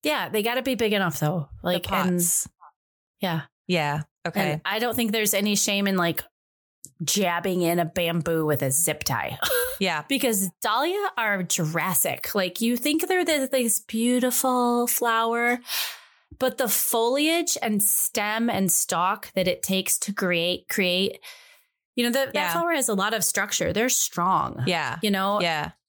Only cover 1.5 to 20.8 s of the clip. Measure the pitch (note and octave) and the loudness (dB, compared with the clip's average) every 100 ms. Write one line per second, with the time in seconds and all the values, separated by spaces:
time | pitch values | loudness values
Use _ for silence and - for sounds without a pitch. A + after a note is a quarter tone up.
1.5 | - F3+ F3+ - F#3+ F#3 F3+ F3 - - | -6 -2 -2 0 0 2 2 2 0 -4
2.5 | _ D#3 _ _ _ _ _ F#3+ E3 - | _ -20 _ _ _ _ _ -4 -4 -6
3.5 | _ - F3+ D3 D3 D3+ _ - D#3+ D3 | _ -2 0 0 -2 -6 _ -6 -2 0
4.5 | D3+ F3+ G#3 A#3+ A3+ A#3 A3 G#3+ G3 G3+ | -2 -2 -2 -2 0 0 0 2 2 2
5.5 | G3+ - G3+ G3+ F#3+ E3+ D#3+ - _ _ | 2 2 0 2 2 0 -2 -8 _ _
6.5 | _ _ _ - _ D3 - F#3 E3+ F#3 | _ _ _ -20 _ -4 0 2 0 0
7.5 | F3+ E3+ E3+ E3 F3 E3+ E3+ D#3 E3 D#3 | 2 2 2 0 0 0 0 0 0 2
8.5 | D3 C3+ C3 - D3+ - B2 C2+ - - | 2 2 0 0 -2 -2 -2 -4 -4 -2
9.5 | - B4 - F#3+ D#3+ D3+ C#4 B3+ G#3+ F#3+ | 0 -2 -2 -2 -2 -2 0 2 0 -2
10.5 | - A3+ A3 D4+ G4 G4+ F#4+ A3 G3+ F3 | -4 -2 0 0 0 -4 -2 0 0 0
11.5 | - D#3 E3 E3 F3+ E3+ C3+ - G#3 F#3 | 0 0 0 0 0 0 -2 -4 -2 -2
12.5 | F3+ A3+ A#3+ C4 D4+ F#4 F#4 E4+ D4+ C4+ | 0 0 0 0 0 0 0 2 0 0
13.5 | C4 A#3 - - A3 A#3 B3 B3+ B3 C4 | 0 0 0 -2 0 2 2 2 0 2
14.5 | B3+ A#3+ A#3+ A#3+ - A#3 A3+ A3+ A#3 A#3+ | 2 2 2 0 0 2 2 2 0 0
15.5 | B3 A#3+ - - - - _ _ - C4 | 0 -2 -6 -6 -8 -18 _ _ -2 -2
16.5 | B3+ B3 - - A#3+ A3+ C4+ D4+ E4 E4+ | 0 0 0 0 2 2 2 2 2 0
17.5 | - A3+ G#3+ - - - - G#3 G#3+ A#3 | -2 0 0 2 0 0 -2 -2 0 0
18.5 | - F#3+ - - F3+ F3+ G#3 - - F#3 | 2 2 0 0 0 0 0 -4 -2 0
19.5 | F3 - F#3+ F#3+ - - G3+ F#3+ F3 F3 | 0 -2 -2 0 -2 -4 -2 0 0 0
20.5 | F3+ - - | -2 -4 -2